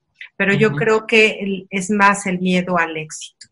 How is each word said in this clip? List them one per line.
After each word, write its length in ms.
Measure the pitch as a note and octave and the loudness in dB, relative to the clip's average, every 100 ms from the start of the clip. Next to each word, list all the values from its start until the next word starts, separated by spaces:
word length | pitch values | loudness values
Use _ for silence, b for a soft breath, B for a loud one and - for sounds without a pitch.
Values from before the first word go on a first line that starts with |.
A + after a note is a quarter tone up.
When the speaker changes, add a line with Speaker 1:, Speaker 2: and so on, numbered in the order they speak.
| _ - B - | _ -20 B -4
Speaker 1:
pero 180 | F#3+ | 0
yo 140 | G3+ G#3+ | 2 2
Speaker 2:
Ujú. 100 | - | 2
Speaker 1:
creo 300 | A3 A3 A3 | 0 0 2
que 320 | A3+ G#3+ - | 4 4 0
el, 280 | G3 F#3+ - | -6 -6 -6
es 200 | F#3+ F#3 | -8 -2
más 380 | G#3 G3 G3 G3 | 2 2 2 -2
el 120 | F3+ | -2
miedo 380 | F#3 F3+ F3+ F3 | 0 0 0 -2
al 200 | E3 D#3 | -2 -6
éxito, 500 | D#3 - - _ - | -10 -14 -18 _ -20